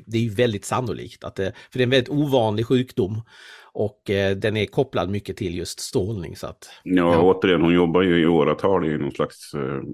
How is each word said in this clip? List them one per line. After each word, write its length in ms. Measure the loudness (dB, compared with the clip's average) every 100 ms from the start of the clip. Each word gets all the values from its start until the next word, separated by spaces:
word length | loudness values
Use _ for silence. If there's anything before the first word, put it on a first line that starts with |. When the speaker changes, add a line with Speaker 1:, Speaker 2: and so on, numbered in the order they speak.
| -2
Speaker 1:
det 120 | -2
är 40 |
ju 80 | -2
väldigt 360 | 0 0 -2 -4
sannolikt 580 | -4 -4 -8 -12 -14
att 120 | -12 -6
det, 180 | -6 -8 -8
för 80 | -2
det 20 |
är 40 | 2
en 40 |
väldigt 200 | 2 2
ovanlig 560 | -2 2 2 2 0 0
sjukdom 540 | 0 0 -2 -2 -4 -10 -16 -20 -20 -12 -6
och, 340 | -6 -6 -4
eh, 280 | 0 0 0
den 200 | -2 -2
är 80 | -2
kopplad 440 | -2 -2 -2 -4
mycket 280 | -4 -8 -8
till 180 | -6 -6
just 220 | -8 -10
strålning, 560 | -6 -4 -4 -6 -10 -12
så 120 | -14
att, 220 | -14 -20 -14
Speaker 2:
Ja, 300 | -2 2 4
Speaker 1:
ja. 80 | 6
Speaker 2:
återigen, 400 | 4 4 4 4
hon 120 | 4
jobbar 280 | 4 4 2
ju 200 | 4 4
i 40 | 4
åratal 600 | 4 2 2 2 0 0
i 120 | -2
någon 140 | -4
slags, 420 | -4 -6 -8 -14
eh, 280 | -8 -6 -6 -8